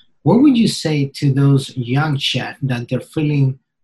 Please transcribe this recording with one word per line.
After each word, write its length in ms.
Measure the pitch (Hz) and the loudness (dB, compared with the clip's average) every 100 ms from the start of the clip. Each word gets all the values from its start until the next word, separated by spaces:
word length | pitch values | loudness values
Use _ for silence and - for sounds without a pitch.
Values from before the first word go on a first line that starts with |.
| _ _ | _ _
What 180 | 143 226 | 2 4
would 160 | 294 240 | 4 4
you 120 | 202 | 2
say 380 | - 160 151 139 - | 0 -2 -2 -4 -2
to 160 | 143 | 0
those 440 | 135 139 139 - - | 2 4 2 0 -8
young 400 | 117 135 156 139 | -4 -2 -2 -2
chefs 420 | - 127 113 - | -4 -6 -8 -8
that 260 | 135 120 120 | -6 -6 -6
they're 120 | 123 | -6
feeling 580 | - 160 151 147 135 131 _ _ | -6 -4 -2 0 0 -2 _ _